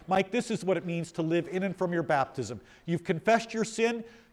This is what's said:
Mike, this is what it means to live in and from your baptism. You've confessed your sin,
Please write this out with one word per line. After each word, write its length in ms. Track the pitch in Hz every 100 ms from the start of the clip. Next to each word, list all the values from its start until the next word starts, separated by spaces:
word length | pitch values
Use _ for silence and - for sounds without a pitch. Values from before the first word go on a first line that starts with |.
| -
Mike, 240 | 190 196
this 200 | 240 -
is 140 | 208
what 120 | 175 175
it 80 |
means 260 | 180 170 160
to 100 | -
live 260 | 160 170 151
in 140 | 185
and 120 | 196
from 180 | 180 180
your 100 | 170
baptism. 580 | 151 147 131 - 110 113 - -
You've 200 | - 165
confessed 500 | - 165 214 226 226
your 100 | 226
sin, 400 | 214 - 226 233 220 - -